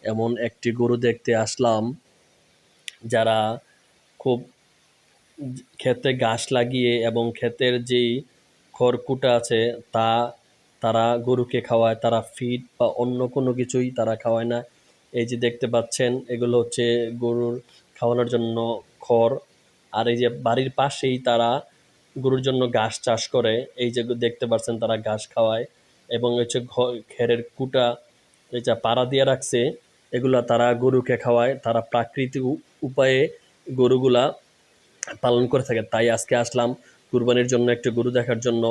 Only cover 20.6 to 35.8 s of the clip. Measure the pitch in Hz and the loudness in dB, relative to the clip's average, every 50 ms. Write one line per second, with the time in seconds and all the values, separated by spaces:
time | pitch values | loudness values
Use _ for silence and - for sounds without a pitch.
20.6 | 131 131 - - 135 139 - - - 135 127 127 127 127 120 117 117 117 123 143 | 0 -2 0 0 0 0 -2 -2 -2 -2 -2 0 0 0 2 2 2 2 0 -2
21.6 | - _ _ _ _ _ _ _ _ _ _ 135 127 135 131 131 127 135 131 127 | -4 _ _ _ _ _ _ _ _ _ _ -4 0 0 0 2 0 0 0 0
22.6 | 127 120 120 117 110 110 - - - 127 117 110 - - - 131 117 113 110 117 | 0 0 0 0 -2 -2 -4 -4 -2 -2 -2 -2 -2 -2 -2 0 2 2 0 0
23.6 | 135 - - - 123 120 117 123 117 120 120 117 120 117 117 - 127 117 117 110 | -2 -6 -8 -4 -4 -2 -2 -4 -4 -4 -2 -2 -2 -2 -2 -4 -2 -2 0 -2
24.6 | - - 117 110 113 110 113 110 107 110 107 107 - - - - 113 110 110 113 | 0 -4 -4 -4 -2 -2 -2 -2 -2 -4 -4 -6 -6 -6 0 0 2 2 2 -2
25.6 | 123 - _ _ _ _ _ _ _ - - 117 120 120 120 120 120 120 - 127 | -4 -8 _ _ _ _ _ _ _ -6 -4 -2 0 0 0 0 -2 0 -2 -6
26.6 | 120 123 - - 123 123 123 117 107 _ - - 120 117 120 117 117 - _ - | -6 -4 -2 -2 -2 -2 -2 -8 -12 _ -4 -2 2 2 2 0 0 -10 _ -8
27.6 | 131 127 131 131 123 120 120 - _ _ _ _ _ _ _ _ _ _ - 123 | -8 -2 0 2 2 2 0 -4 _ _ _ _ _ _ _ _ _ _ -10 -4
28.6 | 117 120 113 110 - 113 117 127 127 127 135 131 135 135 131 131 - - - 120 | 0 0 -2 0 0 0 2 2 0 0 2 2 4 2 2 0 -2 -2 0 0
29.6 | 117 147 240 - _ _ _ _ _ _ - 127 123 131 131 123 120 - 123 117 | 0 0 -2 -6 _ _ _ _ _ _ -6 -2 0 2 2 2 2 2 2 4
30.6 | 120 123 120 117 127 131 131 127 123 - 123 113 - 123 120 120 117 127 139 127 | 4 2 2 2 2 2 2 2 0 0 -4 -2 2 2 2 4 4 2 -2 -2
31.6 | - 117 113 113 107 - - 120 117 - - - 135 127 131 139 127 127 147 160 | -4 -2 -2 -2 -2 0 -2 -2 -2 -2 -4 -6 -6 -4 -4 -4 -2 -2 -4 -4
32.6 | - _ _ _ - 135 131 143 131 131 131 131 143 160 - - _ _ _ _ | -8 _ _ _ -10 -6 0 2 4 4 4 4 2 0 -2 -12 _ _ _ _
33.6 | _ - 131 127 127 123 131 127 127 131 123 120 127 151 - - _ _ _ _ | _ -10 0 2 4 4 4 4 4 4 4 4 2 2 -2 -6 _ _ _ _
34.6 | _ _ _ _ _ _ _ _ - - - - - 123 123 120 123 120 135 135 | _ _ _ _ _ _ _ _ -12 -12 -10 -2 0 2 2 2 2 2 0 -2
35.6 | 127 - 120 113 | 0 0 -4 -4